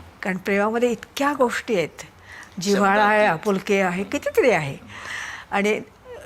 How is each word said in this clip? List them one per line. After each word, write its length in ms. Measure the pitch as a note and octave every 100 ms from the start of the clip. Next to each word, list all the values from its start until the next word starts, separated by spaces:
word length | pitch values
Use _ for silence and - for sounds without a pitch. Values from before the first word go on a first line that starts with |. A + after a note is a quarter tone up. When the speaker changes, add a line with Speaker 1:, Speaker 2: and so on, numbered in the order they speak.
| - -
Speaker 1:
कारण 140 | - F#3+
प्रेमामध्ये 540 | G3+ G3+ G#3+ A#3 B3
इतक्या 420 | A3 - - C#4
गोष्टी 440 | C#4 B3 - - G3
आहेत, 260 | D3 - - - - - - -
जिव्हाळा 440 | F#3 G3+ G3 G#3
आहे, 160 | G#3 G#3+
Speaker 2:
शब्दातीत. 200 | G#3 D#3+
Speaker 1:
आपुलकी 340 | G#3+ F#3+ G3+
आहे, 300 | G3 F#3+ F3+
कितीतरी 460 | G3 C#4+ C#5+ C5 C#4
आहे. 260 | F3 C#3 D#3+ - - - - - - -
आणि 300 | G3+ G3+ G#3+ - - - -